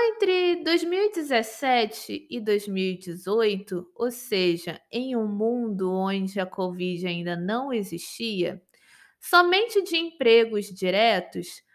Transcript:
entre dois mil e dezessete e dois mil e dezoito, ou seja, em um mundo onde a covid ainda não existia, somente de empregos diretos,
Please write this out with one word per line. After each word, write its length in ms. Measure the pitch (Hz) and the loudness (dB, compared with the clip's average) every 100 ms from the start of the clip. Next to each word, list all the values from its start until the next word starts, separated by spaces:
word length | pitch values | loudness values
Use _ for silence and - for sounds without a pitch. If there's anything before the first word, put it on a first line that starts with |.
| 466 | 4
entre 480 | 440 381 370 359 349 | 2 2 2 2 0
dois 280 | 302 330 | 2 0
mil 180 | 330 359 | 2 0
e 100 | 415 | 0
dezessete 1120 | 381 294 240 233 - 269 247 214 - - 202 - | -2 0 0 0 -2 2 2 2 -4 -10 -12 -10
e 100 | 240 | -6
dois 300 | 214 208 208 | 0 0 0
mil 240 | 190 190 | -2 -2
e 60 | 180 | -4
dezoito, 920 | 180 170 185 220 220 190 190 180 - | -8 -10 -2 2 2 0 -4 -8 -8
ou 160 | - 247 | -6 -6
seja, 680 | 240 - 196 180 170 170 - _ | -6 -4 0 2 2 -4 -12 _
em 240 | 240 262 240 | -6 -4 -2
um 100 | 214 | -2
mundo 640 | 202 220 247 233 190 185 | -2 0 0 -2 -2 -2
onde 480 | 185 190 196 190 196 | 0 0 -2 -2 -4
a 60 | |
covid 600 | 185 - 185 180 180 175 180 | -4 -4 -4 -2 -4 -2 -4
ainda 300 | 175 175 175 | -4 -4 -4
não 360 | 180 233 277 | -2 -4 -2
existia, 880 | 240 190 170 - - 226 196 165 - _ _ _ - _ _ | -4 -4 -8 -10 -8 -6 -2 -2 -4 _ _ _ -20 _ _
somente 600 | - 349 349 381 480 403 | 2 4 6 4 2 0
de 140 | 359 330 | 0 0
empregos 680 | 330 - 240 233 226 208 196 | -4 0 6 8 6 0 -4
diretos, 960 | 185 185 196 233 190 180 185 170 - _ | -4 0 4 4 2 -2 -8 -10 -14 _